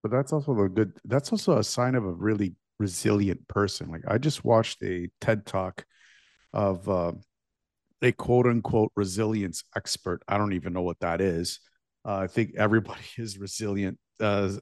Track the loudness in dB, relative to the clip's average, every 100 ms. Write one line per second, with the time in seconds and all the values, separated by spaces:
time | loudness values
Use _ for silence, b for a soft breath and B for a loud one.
0 | -2 0 0 0 0 2 2 2 0 -2
1 | -2 -2 0 0 2 2 2 0 0 0
2 | -2 -2 0 0 0 -4 _ -4 -4 0
3 | 2 2 2 -2 -4 -2 0 -2 -8 -8
4 | -2 0 0 -2 4 4 4 -2 -6 -4
5 | -6 -4 -2 -2 -2 -4 -4 -8 -16 b
6 | b b b b b -2 0 0 0 0
7 | 0 -4 -12 _ _ _ _ _ _ -2
8 | 0 0 2 4 6 4 2 2 2 0
9 | -2 0 0 0 -2 -6 -8 -8 -6 -6
10 | -4 -6 -2 0 0 -2 -4 -4 -4 -2
11 | -2 0 0 0 -4 -8 _ _ _ _
12 | -6 -4 -2 -2 -2 0 4 4 2 -6
13 | -14 -12 -10 -10 -10 -6 -4 -2 -2 -6
14 | _ -4 0 2 0 -2